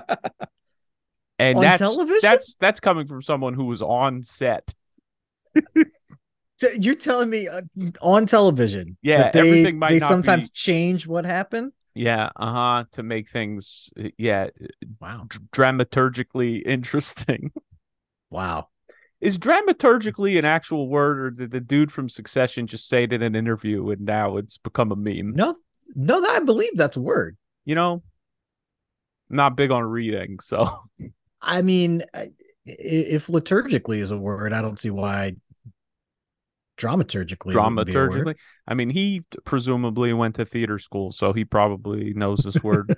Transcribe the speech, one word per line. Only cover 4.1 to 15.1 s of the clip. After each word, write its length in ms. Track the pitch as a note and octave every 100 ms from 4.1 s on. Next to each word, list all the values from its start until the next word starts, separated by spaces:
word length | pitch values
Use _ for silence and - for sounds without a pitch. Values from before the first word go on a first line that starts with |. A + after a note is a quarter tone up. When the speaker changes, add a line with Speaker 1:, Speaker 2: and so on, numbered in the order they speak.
| B2+
Speaker 1:
set. 500 | B2 - C3 G2+ - - _ _ _ _ _ _ _
<laughs> 80 | D#4 - D#4+ D4+ _ _ - _ _ _ -
Speaker 2:
So 100 | B3
you're 240 | A#3 G3+
telling 340 | D4+ D4 B3 A#3
me, 200 | A3 F#3
uh, 120 | F3 F3+ F#3+ F3 -
on 240 | F3 G3+
television 720 | A3 A3 G3 C3 A2+ G2 E2+ F2+
Speaker 1:
Yeah, 160 | C#3 D3+
Speaker 2:
that 160 | A#2+
they, 60 | E3
Speaker 1:
everything 380 | E3 E3+ E3 D#3
might 120 | D#3
Speaker 2:
they 80 | E3
Speaker 1:
not 100 | D3
Speaker 2:
sometimes 360 | F3+ F#3+ E3+
Speaker 1:
be 80 | -
Speaker 2:
change 520 | - - E3 F3 F3+ D#3+
what 200 | E3+ F3
happened? 460 | F3+ G3 A3+ C4 - _ -
Speaker 1:
Yeah, 320 | A#2 A2+ A2 -
uh-huh, 480 | A2+ A#2+ B2 A#2+ A#2
to 100 | -
make 280 | A2+ A2+ G#2+
things, 580 | A#2+ G#2 G#2 - - - -
uh, 120 | G#2+ -
yeah, 300 | A2+ G2+ F#2+ - - - - A2
Speaker 2:
Wow. 240 | G#2